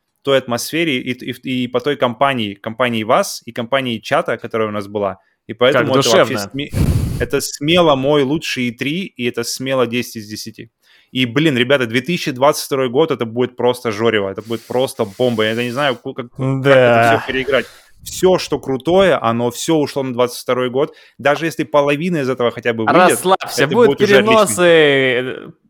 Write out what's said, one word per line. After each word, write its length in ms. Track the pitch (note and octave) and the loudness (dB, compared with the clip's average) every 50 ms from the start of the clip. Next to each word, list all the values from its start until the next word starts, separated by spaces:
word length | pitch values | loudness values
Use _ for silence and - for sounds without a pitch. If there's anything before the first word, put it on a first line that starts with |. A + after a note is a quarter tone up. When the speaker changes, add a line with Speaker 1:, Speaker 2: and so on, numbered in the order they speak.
| _ _ _ _ - | _ _ _ _ -2
Speaker 1:
той 140 | C#3 C3+ | 0 0
атмосфере 600 | C3 B2+ B2 A#2+ A#2 - - D3 D#3+ E3+ D#3+ C3 B2+ | 0 0 -2 -4 -6 -6 -4 -4 -2 -2 -2 -2 -4
и, 120 | B2+ B2+ A#2+ | -4 -6 -8
и, 500 | - - C3 A#2+ - - C3 B2+ B2+ B2 | -8 -8 -10 -10 -10 -8 -6 -4 -4 -4
и 40 | |
по 120 | B2 - B2 | -2 -4 -2
той 160 | - C#3+ C#3+ | -2 -2 -2
компании, 580 | C3+ C3+ B2 A#2 - C#3 C#3 C3+ A#2+ G#2+ G2+ G2 | 0 -2 -2 0 0 0 0 0 -2 -4 -6 -8
компании 480 | - - A2 A2+ - B2+ A#2+ A#2 A2 G#2+ | -10 -12 -8 -4 -2 -2 0 0 -2 0
вас 380 | G#2+ C3+ F#3 G3 - - - - | 0 0 0 0 -2 -8 -12 -14
и 60 | A#2+ | -10
компании 480 | - B2+ A#2 A2+ C#3 C3+ C3 B2 A2+ A2 | -10 -8 -4 -2 -2 -2 -2 -4 -6 -6
чата, 380 | - - C#3 D#3+ F3 - A#2 | -4 -2 -2 -2 -2 -2 -6
которая 300 | A2+ - A#2 - A2+ A2 | -6 -6 -6 -4 -2 -2
у 40 | G#2+ | -2
нас 160 | G#2 G#2 G2 | -4 -6 -8
была. 300 | G2+ G#2 G#2 G2+ F#2+ F#2+ - _ _ _ _ _ | -6 -4 -4 -2 -4 -4 -8 _ _ _ _ _
И 60 | - A2 | -16 -2
поэтому 400 | - B2 C3+ C#3+ B2+ A#2 A#2+ C3 | 2 2 4 4 2 2 2 2
Speaker 2:
Как 60 | C3+ C3 | 2 2
Speaker 1:
это 40 | A#2+ A2+ | 4 4
вообще 160 | F3 C#3 B2 C3 | 4 4 2 0
Speaker 2:
душевно. 140 | G#2 G2+ G2+ | -4 -6 -6
Speaker 1:
сме-, 180 | - C#3 C#3+ - - - - - - - - - - - | -8 -10 -8 -4 -2 0 0 2 0 0 -2 -2 -4 -4
это 220 | B2 - C#3+ C#3 | -4 -2 -2 -4
смело 540 | - - - - C#3+ D#3 F3 F3+ E3+ D#3 C#3 | -4 -6 -8 -4 -2 2 4 4 4 4 4
мой 280 | C3 C3 C#3 D3+ D3 C3+ | 2 2 2 2 2 2
лучший 420 | B2+ D3+ E3 - - - C3 B2 | 0 -2 -4 -4 -6 -4 -4 -4
И 40 | A#2+ | -4
три, 340 | A2+ - B2+ C#3 D#3 F#3+ G3+ | -4 -6 -6 -4 -4 -6 -6
и 200 | - - - A#2+ A#2+ | -8 -8 -6 -6 -4
это 140 | - A#2 A#2 | -4 -4 -6
смело 440 | - - - C3 C3+ C3+ C3 B2 | -6 -8 -6 -4 -2 0 0 0
десять 300 | A2 A#2 B2 A#2 - - | 0 0 -2 -4 -6 -10
из 100 | A2+ G#2 G#2 | -14 -12 -12
десяти. 400 | G#2+ - - A2+ - - A#2 - _ _ _ _ _ _ _ _ - | -12 -12 -12 -14 -16 -18 -20 -20 _ _ _ _ _ _ _ _ -4
И, 120 | C3 B2+ | -2 -2
блин, 320 | A#2 A2+ D3 D#3+ D#3+ C3 | 0 0 0 2 2 2
ребята, 280 | A#2+ B2 B2 C#3+ C3+ B2 | 2 2 4 2 2 2
две 160 | A2+ A2+ C3 | 0 -2 -2
тысячи 300 | B2+ F3 F3+ E3 - D#3 | 0 -2 -4 -4 -4 -6
двадцать 340 | C3 B2 C3+ D3+ D3 - - | -2 2 2 2 2 0 -4
второй 240 | - C#3+ C3+ C3 B2 | -4 -2 -2 -2 0
год, 220 | A#2 C#3+ E3 D#3 | 0 0 0 0
это 140 | C#3 A2+ A#2+ | 0 -2 -4
будет 300 | A2 A2+ B2 B2+ B2 - | -4 -2 -2 -2 -2 -2
просто 360 | - A#2 B2 A#2+ - - A#2 | 0 0 0 0 0 -4 -6
жорево, 380 | G#2 G2+ A#2 A#2 A2 G#2 G2 G2 | -2 0 0 2 2 0 0 -4
это 120 | G2 G#2+ | -6 -10
будет 200 | G2+ A2+ A#2 A2 - | -8 -8 -8 -8 -8
просто 380 | - - B2 C3+ B2 - - A2+ G2+ G2 | -4 -2 -2 -2 -2 -2 -4 -6 -4 -2
бомба. 260 | - B2+ B2 A#2 A2 G#2+ | 0 0 0 2 0 0
Я 100 | A2 A2+ A#2 B2 | 0 -2 -2 -4
не 80 | B2 | -4
знаю, 240 | A#2 C3+ D3 C#3 A#2+ | -4 -2 -2 -2 -2
ку-, 180 | - - C3+ B2+ | -4 -8 -12 -12
как, 160 | - A#2+ A#2+ _ | -12 -14 -12 _
как 260 | - C3 C3+ C3+ C3+ B2+ | -6 -4 -2 -2 0 4
Speaker 2:
Да. 500 | C#3+ C3+ C3 B2+ A#2+ A#2 A#2 A#2 A#2 A2+ | 4 6 6 6 6 6 4 4 4 2
Speaker 1:
это 40 | A2 - | 2 0
всё 40 | C3 B2+ | -4 -4
переиграть. 320 | C3 B2+ C3+ C3+ A#2+ A2+ - - - _ _ _ - - | -4 -2 0 0 0 -2 -4 -10 -20 _ _ _ -20 -18
Всё, 340 | - - - F3+ F#3 F#3 | -14 -2 2 2 4 4
что 220 | D#3 - - D3+ C3 | 2 0 -4 -6 -6
крутое, 560 | - - C3+ B2 - E3 F3 F#3+ G3 F3 C3+ | -4 -4 -6 -4 -2 2 2 4 4 4 2
оно 340 | - - A#2 A#2 A#2 A#2+ A#2+ | 2 0 0 0 0 -2 -2
всё 260 | A#2 - - - E3 | -4 -4 -2 0 0
ушло 260 | D3+ C#3 B2 - C#3 C3+ | 0 0 -2 -4 -4 -6
на 100 | C3 A#2+ | -4 -2
двадцать 260 | A#2 B2 A#2+ - - | 0 0 -2 -2 -6
второй 280 | - - B2 B2+ B2+ B2+ | -6 -4 -2 -2 -2 -2
год. 240 | A#2+ C3 D3 - - - - _ _ | -2 -2 -2 -4 -6 -12 -20 _ _
Даже 280 | - C3 C#3 D3 C#3 D#3+ | -2 0 0 0 0 -2
если 180 | E3 - - D3 | -4 -4 -4 -4
половина 540 | - - D3 C#3+ D3 D3 C#3+ E3+ F#3 F3 | 0 0 2 2 2 0 0 -2 -2 -2
из 120 | D3+ C3+ B2+ | -2 -2 -2
этого 220 | B2+ A#2+ A#2+ A#2 | -2 0 -2 -2
хотя 220 | - B2 - B2 A2+ | -2 -2 -4 -2 -2
бы 120 | A2+ A2 | 0 0
выйдет, 100 | A#2 D3 F3 F#3 E3+ | 2 4 4 4 4
Speaker 2:
Расслабься, 520 | B2+ A#2 - F#3 F#3+ - - - - - C#3 | 4 2 2 2 2 2 0 -4 -4 -2 -2
Speaker 1:
это 100 | D3+ F3+ | 0 4
Speaker 2:
будут 140 | A#3 A#3+ E3+ - | 4 4 4 4
Speaker 1:
будет 40 | - | 2
уже 160 | G3+ G3 G3+ | 2 4 4
отличный. 180 | - G#3+ A3 A3+ | 4 4 4 4
Speaker 2:
переносы, 280 | A3 G3+ F3+ - F3 F3+ | 4 4 2 2 2 4
э, 880 | E3+ E3 D#3+ D3+ C#3+ C#3 C3+ C3 C3 B2 B2 B2+ B2+ - - - D#3+ - _ _ | 6 6 6 6 4 4 2 2 2 0 0 -2 -4 -8 -10 -14 -16 -20 _ _